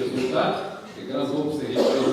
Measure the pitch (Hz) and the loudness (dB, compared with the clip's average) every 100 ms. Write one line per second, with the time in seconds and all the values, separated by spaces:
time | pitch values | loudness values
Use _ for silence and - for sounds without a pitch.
0 | 123 131 123 107 98 - - - - - | 0 0 0 2 2 0 -4 -10 -14 -12
1 | - 131 - 151 143 - - - - - | -6 -4 -2 0 -2 -2 -2 2 4 4
2 | 156 | 2